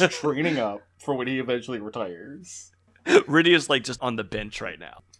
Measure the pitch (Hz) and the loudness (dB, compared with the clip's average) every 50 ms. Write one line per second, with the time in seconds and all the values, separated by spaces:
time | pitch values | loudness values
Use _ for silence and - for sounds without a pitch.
0 | 185 175 - - - 151 131 139 160 170 156 131 117 104 101 104 - _ _ _ | 4 2 2 0 -2 0 0 2 0 0 2 0 0 -2 -4 -6 -12 _ _ _
1 | - 147 139 123 120 127 135 131 131 123 123 123 117 131 127 110 104 107 - 120 | -4 -4 -2 -2 -2 -2 -2 -2 -2 -2 -2 -2 -2 -6 -8 -6 -8 -8 -6 -6
2 | 107 90 87 82 101 131 143 185 180 - - - - - _ _ _ _ _ _ | -6 -6 -8 -12 -14 -16 -16 -18 -18 -18 -18 -18 -20 -20 _ _ _ _ _ _
3 | - - - 139 - - 139 160 165 170 175 160 135 - 143 131 110 131 123 - | 2 6 6 6 6 6 4 4 6 6 6 4 4 2 0 0 0 -4 -8 -4
4 | 131 123 117 113 104 87 - 107 107 104 - - 113 92 80 76 82 67 - - | -4 -4 -4 -4 -6 -6 -6 -8 -8 -8 -10 -10 -10 -10 -10 -12 -16 -18 -18 -20
5 | _ _ _ | _ _ _